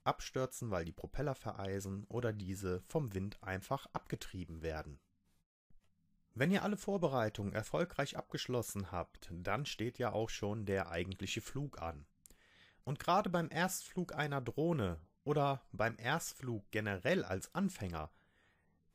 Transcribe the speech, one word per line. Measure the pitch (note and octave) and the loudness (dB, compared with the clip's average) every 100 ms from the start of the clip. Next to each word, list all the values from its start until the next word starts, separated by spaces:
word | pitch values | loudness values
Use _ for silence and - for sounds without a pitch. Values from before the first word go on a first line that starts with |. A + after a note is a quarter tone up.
abstürzen, | - C#3+ - C3+ C3 - A#2+ | -2 0 -2 -2 -2 -2 -2
weil | F#2 E2+ | 0 0
die | |
Propeller | - - - C#3+ | -6 -6 -2 -2
vereisen | C3 A2+ G#2+ G2 G2 G2 G2 G#2 | -2 -4 -4 -2 -2 -2 -6 -4
oder | A#2 A#2+ | -2 0
diese | G#2+ F#2 F#2+ G2 F2+ | -2 -4 -2 0 -2
vom | - E3 C3 G2 | 0 -2 0 -2
Wind | G2 - | -4 -6
einfach | F#2+ F#2+ - C#3 - | -4 -4 -2 -4 -4
abgetrieben | - - - - F#2+ E2+ D#2+ | -8 -6 -8 -6 -8 -8 -4
werden. | D#2+ D#2 D2+ C#2+ _ _ _ _ _ _ _ - _ _ _ _ _ - | -4 -4 -6 -12 _ _ _ _ _ _ _ -20 _ _ _ _ _ 2
Wenn | D3+ | 4
ihr | G3 | 6
alle | G3 G#3 | 4 0
Vorbereitungen | - G3 E3 C3 A2 - G2+ | 0 2 4 4 2 2 -2
erfolgreich | G#2+ - D3+ F3 - C#3 - | 0 0 0 0 0 -2 0
abgeschlossen | - A#2 - B2 A2 G2+ F#2+ | -6 -4 0 0 0 -2 -2
habt, | F2+ E2 - - | -2 -4 -6 -12
dann | F2 F2+ G#2+ D3 | -6 0 0 0
steht | - A2+ - | -2 -2 0
ja | A#2+ | 0
auch | G#2 A2+ | 2 0
schon | - G2+ G#2+ G2+ | 0 -2 -2 2
der | G2 F2 | 2 2
eigentliche | E2+ F#2 F#2 F2 - | 0 -2 -2 -2 -4
Flug | - C3+ C#3+ - | -4 -4 -4 -4
an. | E2 D2 D2 _ - - - - - _ - | -6 -6 -12 _ -20 -20 -20 -20 -20 _ -6
Und | C#3+ | -4
gerade | - F#3 G#3 | 4 4 4
beim | F3 E3 | 2 2
Erstflug | D3 F3+ - - - F3 D3+ | 2 2 0 -4 -4 -2 0
einer | D3 C#3 | 0 0
Drohne | A#2+ - E3 D#3+ G2 E2 - _ | -2 2 2 4 2 0 -6 _
oder | - D3 C#3 C3 - | 0 4 4 2 -2
beim | G2 A2 A#2 | 2 2 2
Erstflug | A2+ D#3+ - - C3 A2+ - | 0 0 0 -6 -4 -4 -2
generell | A2 G#2+ F#2+ B2 F#3 C#3 | 0 2 2 4 2 2
als | F#2+ - | -2 -2
Anfänger | - G3 - F#2+ E2 D#2 _ _ _ _ _ _ _ _ | 0 0 0 -4 -4 -6 _ _ _ _ _ _ _ _